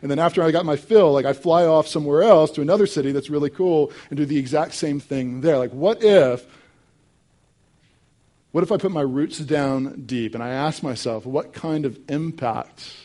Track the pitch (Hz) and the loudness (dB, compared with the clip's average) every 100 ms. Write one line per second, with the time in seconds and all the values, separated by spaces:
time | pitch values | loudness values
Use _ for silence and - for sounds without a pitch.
0 | 139 143 165 180 160 165 165 143 - 220 | -6 0 0 2 2 2 0 -4 2 4
1 | 175 139 131 135 180 165 170 156 151 160 | 6 4 0 -2 2 4 4 4 2 -4
2 | 147 147 220 175 156 156 147 208 202 156 | 0 2 6 6 6 0 0 2 2 0
3 | 135 139 135 147 147 139 185 160 143 - | -2 -4 -4 -4 -4 -2 0 2 0 -4
4 | - 147 143 147 127 151 165 - 156 143 | -10 -4 -2 -2 0 -2 -2 -4 -4 -4
5 | - 135 127 127 160 139 123 127 180 226 | -6 -6 -6 -2 0 2 0 -2 -2 2
6 | 214 196 131 123 - - _ _ _ _ | 6 6 6 2 -8 -20 _ _ _ _
7 | _ _ _ _ _ _ _ _ _ _ | _ _ _ _ _ _ _ _ _ _
8 | _ _ _ _ _ 156 170 - 190 165 | _ _ _ _ _ -4 -2 -2 -2 -2
9 | 139 131 156 - 147 151 139 135 135 - | -2 -2 -4 -6 -4 -2 0 -2 -4 -10
10 | 120 127 113 117 117 131 151 151 151 117 | -8 -6 -6 -6 -8 -4 -4 -4 -8 -6
11 | 123 110 120 143 156 - 165 156 139 110 | -6 -6 -6 -6 -6 -8 -6 -4 -4 -8
12 | - 147 160 160 123 110 - - - - | -8 -6 -6 -6 -6 -6 -10 -18 -20 -20